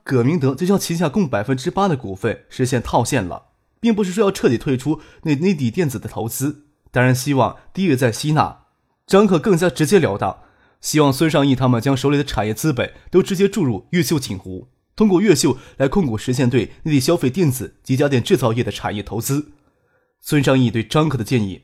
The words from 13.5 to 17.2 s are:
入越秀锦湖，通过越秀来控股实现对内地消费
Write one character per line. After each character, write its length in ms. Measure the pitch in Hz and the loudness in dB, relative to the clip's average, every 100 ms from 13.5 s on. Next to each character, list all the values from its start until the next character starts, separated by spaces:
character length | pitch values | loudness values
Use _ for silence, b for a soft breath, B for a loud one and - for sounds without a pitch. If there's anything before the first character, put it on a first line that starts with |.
| 208 143 | 0 -2
入 200 | 98 - | -2 -4
越 100 | 175 | -2
秀 160 | 156 156 | 0 -2
锦 220 | - 98 | -4 -10
湖， 300 | 92 92 - _ _ - | -12 -16 -16 _ _ 0
通 140 | 214 | 2
过 100 | 175 | 4
越 160 | 214 147 | 4 4
秀 220 | 151 - B - | 2 -2 B -4
来 140 | 135 | 0
控 180 | 202 151 | 0 -2
股 100 | 107 | -4
实 140 | - | -4
现 180 | 123 123 | 0 2
对 220 | 123 98 b | 2 -2 b
内 100 | 165 | -2
地 60 | 143 | 0
消 160 | 127 | 2
费 120 | 170 | 2